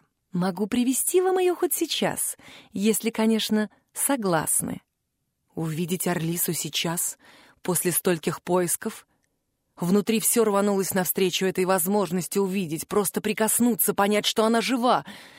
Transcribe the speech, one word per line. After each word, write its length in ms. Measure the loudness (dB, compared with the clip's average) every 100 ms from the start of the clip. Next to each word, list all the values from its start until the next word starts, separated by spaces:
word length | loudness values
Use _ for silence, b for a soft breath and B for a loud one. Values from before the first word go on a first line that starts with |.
| _ _ _
"Могу 340 | -2 -2 -2 -2
привести 540 | 0 0 0 0 2
вам 180 | 2 2
ее 160 | 2
хоть 200 | 0 -2
сейчас, 640 | -2 -4 -2 -2 -2 -6 -8 B B B
если, 380 | -2 0 0 -2
конечно, 580 | 0 2 2 0 0 -2 b b
согласны". 880 | -4 -2 0 2 0 0 -2 -4 -8 -12 _ _ _ _ _ _
Увидеть 520 | -8 -6 -4 -4 -2 -2
Арлису 480 | -2 -2 -2 -2
сейчас, 640 | -4 -4 -4 -2 -2 -4 -8 B B B B
после 320 | -4 -2 0
стольких 480 | 0 0 0 -2 -6
поисков? 640 | 0 0 0 -2 -6 -10 -18 _ _ _ _ _ _ -6
Внутри 380 | 2 2 4 2
все 260 | 2 2
рванулось 480 | 4 4 2 2 0
навстречу 540 | 0 0 0 0 0 0
этой 180 | 0
возможности 760 | 2 2 2 0 0 -2 -2 0
увидеть, 500 | 0 0 -4 -6 -2
просто 320 | -2 0 -2
прикоснуться, 720 | -2 0 0 2 2 2 0
понять, 320 | 2 2 2 0
что 180 | 2
она 160 | 2 2
жива. 440 | 0 0 2 2 0 B B